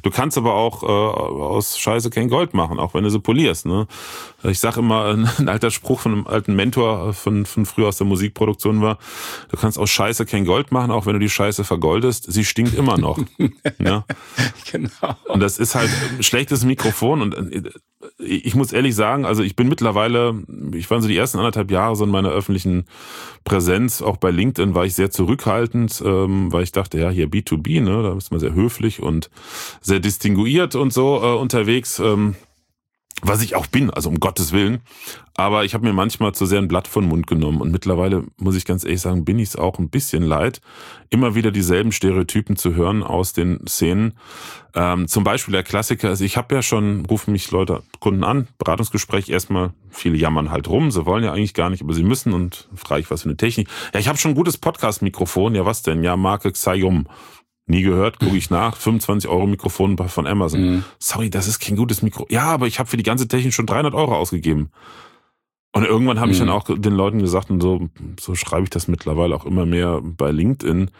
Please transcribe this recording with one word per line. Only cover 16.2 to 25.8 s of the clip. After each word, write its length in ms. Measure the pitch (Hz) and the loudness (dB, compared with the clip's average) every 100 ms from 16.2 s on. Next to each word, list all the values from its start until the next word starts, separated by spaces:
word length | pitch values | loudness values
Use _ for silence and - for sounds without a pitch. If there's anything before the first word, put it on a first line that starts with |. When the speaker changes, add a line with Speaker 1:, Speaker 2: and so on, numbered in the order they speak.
Speaker 1:
schlechtes 420 | - 127 139 135 | 0 0 0 2
Mikrofon 580 | 123 135 110 - 117 156 | 2 2 0 0 0 2
und, 120 | 101 | 0
äh, 280 | - 90 85 - - _ _ - - | -2 -6 -6 -8 -14 _ _ -20 -14
ich 340 | - 90 123 | -4 -2 0
muss 180 | 131 131 | 2 2
ehrlich 220 | 104 135 | 2 0
sagen, 300 | 104 107 139 | 2 0 0
also 180 | 107 107 | 0 0
ich 140 | 101 107 | 0 2
bin 120 | 127 | 2
mittlerweile, 760 | 160 113 101 113 120 120 110 - - - | 2 2 2 2 2 0 -2 -8 -10 -8
ich 160 | 85 87 | -8 0
war 140 | 117 | 0
so 60 | 107 | 2
die 80 | 90 | 2
ersten 220 | 135 92 | 0 0
anderthalb 340 | 113 110 98 | 0 0 0
Jahre 240 | 92 110 107 | 0 2 0
so 80 | |
in 60 | 104 | 2
meiner 180 | 98 95 | 2 2
öffentlichen 560 | 85 98 95 92 90 87 - - - - - | 0 0 -2 0 -2 -2 -12 -18 -18 -18 -12
Präsenz, 600 | - 98 87 92 123 - | -2 0 2 2 2 0
auch 160 | 107 95 | -2 0
bei 120 | 92 | 0
LinkedIn 460 | 87 117 104 98 87 | 2 2 2 2 2
war 80 | |
ich 100 | 95 | 0
sehr 160 | 90 95 | 2 0
zurückhaltend, 920 | - 85 - 113 104 117 120 | 2 0 2 0 0 0 0